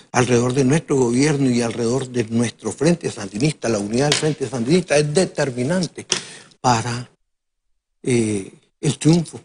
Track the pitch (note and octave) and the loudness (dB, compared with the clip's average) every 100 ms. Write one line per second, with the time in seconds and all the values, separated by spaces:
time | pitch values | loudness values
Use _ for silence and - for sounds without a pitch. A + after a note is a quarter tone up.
0 | - A#2+ A#2+ A#2+ B2 B2+ B2+ D#3+ - C#3+ | -6 0 2 2 2 2 2 2 2 0
1 | A#2+ A#2+ D3 C#3+ C3+ A#2+ A#2 G#2+ A2+ C3 | 2 2 2 2 2 2 0 -2 -2 -2
2 | B2+ B2 G#2+ A#2 A#2 - A2 - D3+ E3+ | -2 -4 -2 0 -2 -4 -8 0 2 2
3 | - G#2+ G2+ G#2 D3 - A2+ G#2+ G2+ A#2 | -2 -8 -8 -2 -2 -2 -2 -2 -2 0
4 | D3 - D#3 D3 B2 C3 A#2 F3+ - D3 | 0 0 -2 -2 -4 -4 0 0 2 0
5 | D3+ D3 F3+ - C#3 B2 B2 F3+ E3 - | 2 0 0 -2 -4 -2 -2 -2 -4 -6
6 | G#2 - - - - _ B2+ A#2 A#2 A#2+ | -8 -8 -8 -20 -20 _ 0 0 0 -6
7 | B2 _ _ _ _ _ _ _ _ _ | -10 _ _ _ _ _ _ _ _ _
8 | C3+ A#2+ A2 G#2 F#2+ - _ _ D#3 - | -2 0 0 -2 -6 -16 _ _ -4 0
9 | D3 E3+ D#3 - | 4 4 2 -8